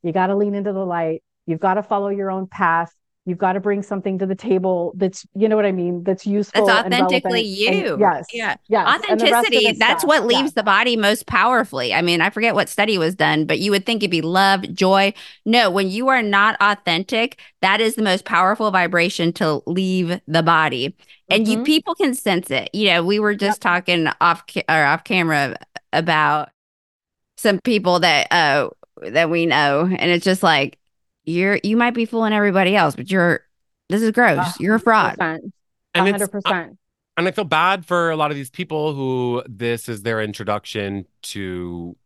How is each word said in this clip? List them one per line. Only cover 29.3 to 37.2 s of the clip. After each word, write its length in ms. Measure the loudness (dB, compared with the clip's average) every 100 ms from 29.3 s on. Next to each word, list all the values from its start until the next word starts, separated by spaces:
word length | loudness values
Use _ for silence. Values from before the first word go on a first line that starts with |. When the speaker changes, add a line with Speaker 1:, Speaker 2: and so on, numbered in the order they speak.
| 0 2
Speaker 2:
know, 400 | 2 2 2 0
and 240 | 0 0
it's 140 | 0 0
just 160 | 2
like, 360 | 2 2 0 _ _ _ _ _
you're, 360 | -6 -2 0 0
you 140 | 0 0
might 160 | 0
be 120 | 0 -4
fooling 280 | -2 0
everybody 420 | 2 2 2 2 2
else, 200 | 2 -2
but 160 | -2
you're, 300 | 0 2 0 _ _ _ _ _
this 120 | -2
is 100 | 0
gross. 480 | 2 2 2 -2 -2
Speaker 1:
A 40 |
Speaker 2:
You're 120 | 0 2
a 40 |
fraud. 380 | 4 2 2 -2
Speaker 1:
hundred 220 | -6 -6
percent. 120 | -12 _ _ _ _
Speaker 3:
And 140 | 0 0
it's, 20 |
Speaker 1:
A 20 |
hundred 200 | 0 -4
percent. 460 | -4 -2 -4 -6 -18 _ _ _
Speaker 3:
and 100 | -4